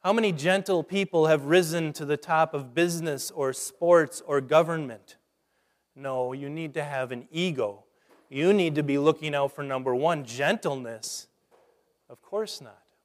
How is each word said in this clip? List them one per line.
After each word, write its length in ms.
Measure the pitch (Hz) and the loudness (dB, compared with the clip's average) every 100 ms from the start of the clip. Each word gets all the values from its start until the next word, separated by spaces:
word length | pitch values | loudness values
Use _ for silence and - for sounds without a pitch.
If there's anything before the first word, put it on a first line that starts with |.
How 80 | 185 | 2
many 220 | 226 214 | 2 2
gentle 500 | 160 160 190 190 180 | 0 0 0 2 -2
people 440 | - 196 190 170 156 | 0 -2 0 2 4
have 180 | 156 139 | 4 6
risen 480 | 180 165 170 160 | 4 4 -2 -4
to 100 | 147 | -6
the 140 | 143 147 | -4 -4
top 360 | - 160 160 | 0 0 2
of 200 | 147 131 | -2 -6
business 580 | 127 175 170 160 135 - | -2 0 0 -4 -6 -8
or 220 | - 135 | -4 -4
sports 680 | 127 - - 175 175 151 - - | -4 -10 -2 6 6 6 -6 -2
or 160 | 143 | -2
government? 760 | 131 156 165 165 139 110 - - _ _ _ _ _ _ _ - | 4 2 4 -2 -6 -12 -20 -20 _ _ _ _ _ _ _ -12
No, 380 | 139 131 127 | -6 -2 -2
you 160 | 135 139 | -4 -8
need 240 | 156 160 | -8 -6
to 100 | 156 | -6
have 300 | 147 135 127 | -4 -4 -4
an 120 | 123 - | -6 -8
ego. 540 | 160 185 139 107 101 _ _ _ _ _ | -2 -2 0 -2 -4 _ _ _ _ _
You 220 | 135 170 | 0 4
need 240 | 208 170 151 | 4 4 0
to 80 | |
be 140 | 147 139 | 0 4
looking 360 | 147 151 156 | 4 2 -4
out 200 | 143 139 | -2 -2
for 100 | - | -4
number 320 | 139 131 131 127 | -6 -4 -2 0
one. 300 | 156 160 123 | 0 0 -6
Gentleness? 1040 | 120 143 220 165 139 120 113 - - - _ _ _ _ _ _ _ _ | -2 0 0 -2 -4 -8 -12 -12 -12 -16 _ _ _ _ _ _ _ _
Of 120 | 123 | -20
course 380 | _ 202 220 - | _ -6 -6 -10
not. 220 | 120 98 _ _ | -16 -20 _ _